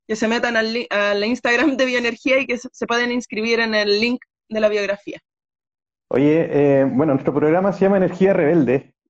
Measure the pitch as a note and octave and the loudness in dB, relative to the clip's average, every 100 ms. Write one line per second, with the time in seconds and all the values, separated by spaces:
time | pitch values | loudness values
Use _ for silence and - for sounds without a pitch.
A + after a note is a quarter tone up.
0 | - G#3+ A3 A#3 A#3+ A3+ A3 A#3 - G3+ | -8 -4 -2 0 0 -2 -2 -4 -4 -2
1 | G3+ G#3 G#3+ B3 B3 A#3+ D#4 C4 B3+ B3 | 0 0 -2 -2 0 0 0 0 0 0
2 | A#3 - C4+ C4 B3+ A#3+ B3+ - A#3 A#3 | -4 -4 -2 0 -2 -6 -8 -10 -4 -2
3 | A#3+ B3 - G#3+ A3+ A#3 A3+ G#3+ G#3 G#3 | -2 -4 -6 -6 -2 -2 0 0 0 0
4 | A#3+ B3 - _ - A3 G#3+ G#3 G3 G3+ | 0 -4 -8 _ -8 -4 -2 -2 -4 -6
5 | - A3+ _ _ _ _ _ _ _ _ | -10 -16 _ _ _ _ _ _ _ _
6 | - B2 D3 D#3+ - C#3+ C#3+ C#3 C3+ B2 | -4 0 2 2 2 2 4 4 2 0
7 | D#3 C3+ E3 C#3 D3+ F3 G3 F3 F#3+ G3 | 0 0 0 0 2 2 0 0 2 2
8 | F3+ F3+ F#3+ F#3+ D3 E3+ B2 B2+ - _ | 0 2 2 4 2 2 2 0 -4 _